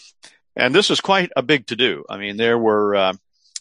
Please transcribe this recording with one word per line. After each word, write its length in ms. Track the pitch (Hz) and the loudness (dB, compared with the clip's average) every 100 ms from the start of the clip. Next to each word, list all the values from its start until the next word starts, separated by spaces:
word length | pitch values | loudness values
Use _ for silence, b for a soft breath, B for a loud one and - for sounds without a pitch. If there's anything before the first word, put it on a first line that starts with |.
| b _ b b _ - | b _ b b _ -2
And 180 | 123 | 2
this 160 | 156 208 | 2 2
is 120 | 156 | -2
quite 300 | - 196 180 135 | 0 0 0 -4
a 80 | |
big 240 | 127 147 - | 0 -2 -2
to-do. 360 | 113 123 73 - | -2 0 0 -8
I 80 | 98 | -10
mean, 200 | 101 104 | -8 -2
there 200 | 117 117 | 0 2
were, 380 | 113 107 104 101 | 2 2 2 2
uh, 180 | 95 95 _ _ _ - | 0 -2 _ _ _ -20